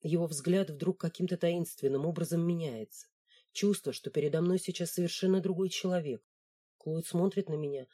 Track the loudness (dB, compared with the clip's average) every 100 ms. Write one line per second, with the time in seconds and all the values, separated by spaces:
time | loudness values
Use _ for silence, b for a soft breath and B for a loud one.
0 | 0 0 0 -2 2 2 2 -2 -2 0
1 | -4 -2 -2 2 2 0 -2 -2 0 2
2 | 0 -2 0 2 2 0 -2 -6 -10 -14
3 | -20 _ b b b 0 2 2 -2 -6
4 | -4 0 2 2 2 2 0 -4 -4 0
5 | -2 0 2 4 2 0 -2 -2 0 0
6 | -2 -6 -10 _ _ _ _ _ -4 -4
7 | 0 2 2 2 -2 -2 -2 -4 -8